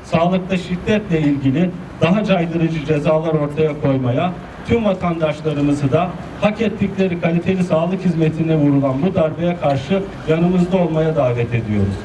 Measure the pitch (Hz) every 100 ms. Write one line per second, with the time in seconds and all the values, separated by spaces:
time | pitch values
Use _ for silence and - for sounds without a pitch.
0 | - 165 170 185 - 185 - 180 - 214
1 | 208 160 147 139 131 135 180 - - -
2 | 160 208 202 185 170 165 160 160 139 151
3 | 160 156 165 156 147 147 156 143 143 131
4 | 127 131 180 - - - - 233 208 185
5 | 175 165 160 147 156 143 143 143 139 156
6 | 180 - - - 208 208 214 - 196 -
7 | 190 170 165 170 180 185 180 160 170 185
8 | 185 160 156 - 160 160 143 139 135 131
9 | 180 185 156 156 175 175 143 135 - 190
10 | - - - 160 175 185 175 185 165 156
11 | 160 143 127 120 113 117 104 104 98 92